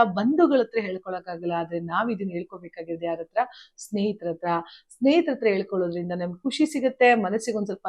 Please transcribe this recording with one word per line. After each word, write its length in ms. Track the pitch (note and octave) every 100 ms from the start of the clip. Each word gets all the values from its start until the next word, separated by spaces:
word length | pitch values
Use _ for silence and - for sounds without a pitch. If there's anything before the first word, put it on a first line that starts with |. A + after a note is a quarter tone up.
ಬಂಧುಗಳ 560 | A3+ F#3 A3 D#4 E4+ C4+
ಹತ್ರ 200 | A3+ A3+
ಹೇಳ್ಕೊಳಕ್ಕಾಗಲ್ಲ. 760 | G3+ F#3 F#3+ F3+ F3+ E3+ F3 E3+
ಆದ್ರೆ 220 | E3 E3+
ನಾವ್ 320 | E3+ F3 A#3
ಇದನ್ನ 180 | G3 G3
ಹೇಳ್ಕೊಬೇಕಾಗಿರೋದು 760 | E3+ - F#3 E3+ - E3 E3 E3+
ಯಾರ 140 | E3
ಹತ್ರ? 180 | E3 G#3 B3 - - -
ಸ್ನೇಹಿತರ 520 | - G#3 G#3 G#3 F3
ಹತ್ರ. 180 | E3 F3 E3+ E3 - _
ಸ್ನೇಹಿತರ 420 | - C4 D#4+ E4
ಹತ್ರ 160 | B3+ A3
ಹೇಳ್ಕೊಳ್ಳೋದ್ರಿಂದ 640 | G3 G3 F#3+ F3 F3 F3
ನಮ್ಗೆ 300 | F3 F3 F3+
ಖುಷಿ 240 | C4+ B3+ D4+
ಸಿಗುತ್ತೆ, 480 | D4 C4 C4 B3
ಮನಸ್ಸಿಗೆ 440 | A#3 F#3+ A3 A#3 G#3+
ಒಂದ್ 100 | G#3
ಸ್ವಲ್ಪ 200 | G3